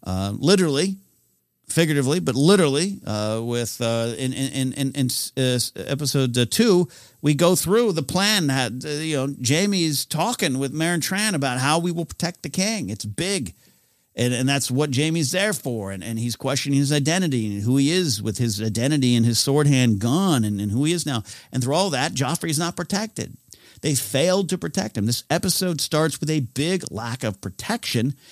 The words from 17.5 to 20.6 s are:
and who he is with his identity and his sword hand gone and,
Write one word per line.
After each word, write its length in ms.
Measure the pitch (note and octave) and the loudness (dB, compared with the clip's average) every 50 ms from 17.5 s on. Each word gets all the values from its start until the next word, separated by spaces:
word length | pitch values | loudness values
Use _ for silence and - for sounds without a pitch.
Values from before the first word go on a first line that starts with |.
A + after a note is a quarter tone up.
| G2+ | -2
and 100 | G2+ G#2 | -2 0
who 140 | A#2+ C3 C#3 | 2 2 4
he 120 | C#3 D3 | 4 2
is 320 | E3+ F#3 F3+ D3+ A2+ G#2 G#2+ | 2 2 0 0 -2 -2 -4
with 160 | A2+ G#2 - | -4 -2 -2
his 240 | B2 A#2 G2+ G#2 G#2+ | -2 -2 -2 -2 -2
identity 540 | A2 G2 A2 A#2+ C#3 D#3 D3 B2+ B2 A#2+ | -2 -2 0 0 2 2 2 4 4 4
and 100 | A#2 A2+ | 4 4
his 140 | A#2+ A2+ - | 4 2 2
sword 260 | - C#3 C#3 D3+ D3+ | 2 2 2 4 4
hand 320 | C#3+ C#3+ B2+ B2+ A#2+ G#2+ G2 | 6 6 6 4 4 2 2
gone 460 | G#2+ A#2 C#3 F3+ G3 F#3+ D#3 B2 A2 | 2 2 2 2 2 2 2 2 2
and, 160 | G#2 G#2 G2 | 0 -2 -2